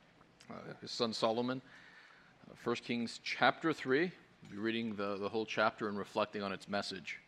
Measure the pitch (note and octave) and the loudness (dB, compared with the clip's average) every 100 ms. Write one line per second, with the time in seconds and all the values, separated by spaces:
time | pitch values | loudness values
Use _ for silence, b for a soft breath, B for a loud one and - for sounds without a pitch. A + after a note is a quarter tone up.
0 | - - - - - F#2 - - A2+ - | -20 -20 -20 -20 -14 -12 -12 -12 -6 0
1 | A#2 G#2 A2+ A2+ B2 C3 - B B B | 0 2 2 2 0 -2 -8 B B B
2 | B B B B - - A#2+ A#2+ - A#2+ | B B B B -20 -6 -2 -2 -2 -2
3 | A2+ - - - B2 - E3 - C3 C3+ | -2 -6 -4 4 4 6 0 0 4 4
4 | F3+ - - - - G2+ A2+ A2+ A2+ G#2 | 4 -4 -20 -20 -12 -4 0 0 -2 -2
5 | G2+ G2 G2+ A2 G#2+ - A2 - G#2+ G2+ | -2 -2 0 0 0 4 4 4 -2 -2
6 | F#2+ A2 G#2 G#2 G2 F#2+ - G2+ - F#2 | -2 0 0 0 -4 -4 -2 -2 -2 -6
7 | - - | -10 -12